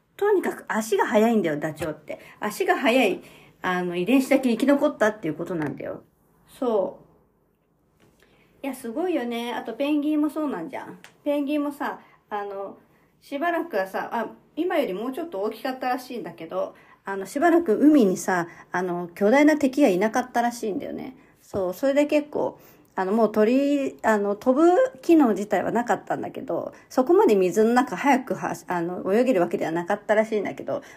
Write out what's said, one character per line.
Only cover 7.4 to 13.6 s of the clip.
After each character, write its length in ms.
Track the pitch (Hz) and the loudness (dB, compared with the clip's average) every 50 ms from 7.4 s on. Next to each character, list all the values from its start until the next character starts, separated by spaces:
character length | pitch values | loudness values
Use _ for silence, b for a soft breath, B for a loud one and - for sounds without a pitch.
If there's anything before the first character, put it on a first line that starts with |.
| _ _ _ _ _ _ _ _ _ _ _ _ _ _ _ _ b b b b b b b b | _ _ _ _ _ _ _ _ _ _ _ _ _ _ _ _ b b b b b b b b
う。 40 | - | -12
い 20 | |
や、 80 | 269 262 | -10 -10
す 160 | - - 233 | -10 -12 -10
ご 180 | 220 294 359 370 | -6 -4 -4 -2
い 60 | 320 | -2
よ 100 | 269 240 | -4 -4
ね。 280 | 240 233 233 233 240 233 | -4 -6 -6 -6 -8 -8
あ 100 | - 254 | -8 -8
と 100 | 269 226 | -8 -6
ペ 180 | - 277 294 | -4 -2 -2
ン 100 | 302 294 | -2 -2
ギ 140 | 277 302 302 | 0 0 0
ン 60 | 294 | 0
も 80 | 302 302 | 0 -2
そ 140 | - 320 302 | -2 -4 -6
う 60 | 277 | -4
な 120 | 208 175 | -6 -8
ん 80 | 160 - | -10 -10
じ 80 | - | -12
ゃ 80 | - - | -14 -14
ん。 120 | - 180 - - - _ _ - | -14 -18 -20 -20 -20 _ _ -4
ペ 160 | 294 285 294 | -2 -2 -2
ン 60 | 285 | -2
ギ 120 | 269 302 | -2 -2
ン 60 | 294 285 | -2 -2
も 80 | 294 | -4
さ、 280 | 285 - 269 214 185 - B B B B B - | -6 -6 -6 -8 -8 -10 B B B B B -10
あ 140 | 214 202 202 | -8 -8 -8
の、 340 | 202 196 196 196 - - - b b b b b b b b | -8 -10 -10 -12 -12 -14 -18 b b b b b b b b
し 180 | _ - 277 269 | _ -10 -6 -4
ば 120 | 330 349 | -2 -2
ら 140 | 339 320 | -2 -2